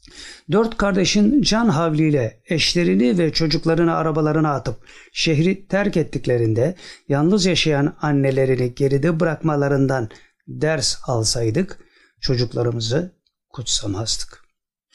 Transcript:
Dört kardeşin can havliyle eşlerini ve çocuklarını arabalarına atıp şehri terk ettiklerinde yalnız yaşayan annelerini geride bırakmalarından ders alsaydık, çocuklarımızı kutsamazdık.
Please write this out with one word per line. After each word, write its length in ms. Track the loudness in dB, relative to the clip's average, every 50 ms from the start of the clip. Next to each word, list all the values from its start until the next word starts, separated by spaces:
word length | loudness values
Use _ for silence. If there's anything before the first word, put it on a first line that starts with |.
| _ -20 -20 -20 -20 -20 -20 -16 _ -2
Dört 260 | 0 0 0 0 0 -2
kardeşin 640 | -2 0 2 2 2 2 2 2 4 4 4 2
can 280 | 2 2 2 2 2 2
havliyle 720 | 2 2 2 0 2 2 2 2 2 2 0 -2 -4 _ _ -4
eşlerini 680 | -2 -2 0 0 0 0 0 2 2 2 2 2 2 2
ve 160 | 2 0 0
çocuklarını 640 | 0 0 0 0 0 0 0 2 2 2 2 2
arabalarına 580 | 0 0 0 0 0 0 0 2 2 0 0 0
atıp 220 | -2 -4 -6 -8 -10 -12 -20 -20 -20 -20 -14 -8
şehri 540 | -4 -2 0 2 2 2 0 0 -2 -4 -4
terk 300 | -2 0 0 0 0 0
ettiklerinde 800 | -2 -2 -4 -6 -2 0 0 2 2 2 2 2 0 0 -2 -4 -12 -20 -20 -14 _ -2
yalnız 380 | 0 2 2 2 2 2 2
yaşayan 500 | 2 0 0 2 2 2 2 0 0 -2 -2
annelerini 760 | -2 0 0 2 2 2 2 2 2 2 2 0 0 -2 -2
geride 440 | -2 0 0 2 2 0 0 0 0
bırakmalarından 920 | 0 -2 -2 -2 -2 -2 0 0 0 2 2 2 2 2 0 -2 -4 -6 -10 -14 -20 _ _ _ _ -16
ders 500 | -10 -4 -2 -2 -2 -2 -2 -4 -4 -4 -4 -4
alsaydık, 720 | -2 -2 0 -2 -2 -2 -2 -2 0 0 -2 -4 -6 -14 -20 _ _ _ _ _ _ _
çocuklarımızı 880 | -2 -2 0 0 -2 -2 -2 -2 -2 -2 -2 -4 -4 -2 -2 -2 -2 -4 -10 _ _ _ _ _ _ _
kutsamazdık. 960 | -14 -12 -8 -6 -6 -4 -4 -4 -6 -6 -6 -6 -6 -6 -8 -10 -12 -16 -20 _ _ _ _ _ _ _ _ _ _